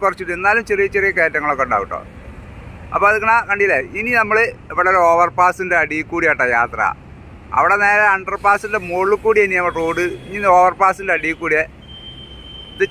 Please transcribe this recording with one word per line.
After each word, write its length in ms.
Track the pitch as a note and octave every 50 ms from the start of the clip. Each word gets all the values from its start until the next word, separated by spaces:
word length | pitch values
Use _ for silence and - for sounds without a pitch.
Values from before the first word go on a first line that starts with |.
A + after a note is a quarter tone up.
| G3
കുറച്ചിട്ട് 300 | F#3+ F3 - F#3+ E3+ F3 F3
എന്നാലും 240 | F#3+ G3+ G#3+ A#3 A3 -
ചെറിയ 180 | G#3 G3 G3 G3 -
ചെറിയ 160 | G3+ G3 G3 F3 F3+
കയറ്റങ്ങളൊക്കെ 460 | E3 D#3+ D3+ D#3 D3 D3+ C#3+ C3 C3 B2
ഉണ്ടാവും 200 | A#2 G2+ G2 -
കേട്ടോ. 120 | E2+ - - - - - - - - - - - - - - - - - - - -
അപ്പോൾ 140 | E3+ F#3+ G3+
അതിങ്ങനെ 280 | G#3+ G#3+ G#3+ A3 A3+ A#3 A3 F3
കണ്ടില്ലേ, 300 | G3+ G3+ G3+ G3 D#3+ C3 C3 - - G3
ഇനി 120 | A3 A#3+ B3 A#3
നമ്മൾ 180 | G#3+ G#3 G#3+ A3 A#3 - - - - - D#3
ഇവിടെ 140 | D#3+ F3+ F#3 F#3+
ഒരു 80 | F#3 F3 E3+ E3+
ഓവർപാസിൻ്റെ 680 | E3+ F3 E3+ - F3+ F3 F3+ E3+ - F#3 F3+ F3 E3+ D#3
അടിയിൽ 220 | D3+ D3+ D#3 D3+ - E3+
കൂടി 140 | E3+ E3 D#3 C#3+
ആട്ടോ 120 | B2+ C3 B2 A#2+ A#2
യാത്ര. 220 | A#2+ A2 A#2 A2 G#2 F2+ - - - - - - - - - - - - F#2+ A#2+
അവിടെ 200 | D3+ F3 G3 G3+ G3+
നേരെ 200 | G3+ G#3 G#3 G#3+ G#3 G3
അണ്ടർപാസിൻ്റെ 640 | F#3+ F#3 F#3 G3 G3 F#3 G3+ G3+ G#3 - G#3 G#3+ G#3+ F3+ F3
മുകളിൽ 280 | F3 F3+ F#3+ G3 G#3 G3+ G#3
കൂടി 160 | A3 A3 G#3+ G3+ G3
ഇനി 80 | F#3 F3+
നമ്മുടെ 200 | F3+ F3 D#3 E3 E3
റോഡ്, 240 | E3 E3 E3+ F3 F3 - - B2+ - F#3+
ഇനി 120 | G#3 G3+ G3 F3+ F3+
ഓവർപാസിൻ്റെ 540 | F3+ F#3 F3 - G3 F#3+ F#3+ G3 G3 F#3+ E3+ D#3+
അടിയിൽ 200 | D3+ D#3+ D#3+ - E3+
കൂടി. 160 | D#3+ D3+ D#3 D#3 - - - - - - - - - - - - - - - - - - - - - -
ഇത് 80 | - G3 F#3+